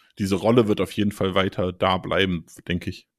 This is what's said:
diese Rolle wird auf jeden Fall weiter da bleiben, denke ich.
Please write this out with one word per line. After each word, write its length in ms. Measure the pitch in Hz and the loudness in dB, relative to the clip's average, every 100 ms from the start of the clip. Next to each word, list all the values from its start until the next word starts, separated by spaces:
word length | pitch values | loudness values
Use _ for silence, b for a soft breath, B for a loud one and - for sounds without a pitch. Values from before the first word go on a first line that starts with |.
| _ - | _ -6
diese 160 | 95 | -2
Rolle 340 | 95 101 120 107 | 0 4 4 4
wird 140 | 98 | 2
auf 100 | 92 | -2
jeden 200 | - 104 | -2 -2
Fall 220 | - 98 | -2 -2
weiter 380 | 95 95 - 92 | 0 0 -2 -4
da 240 | 90 95 92 | 0 0 0
bleiben, 480 | - 82 95 87 - - - | 0 0 0 -2 -6 -14 -6
denke 220 | 87 - | -6 -6
ich. 180 | - - | -10 -16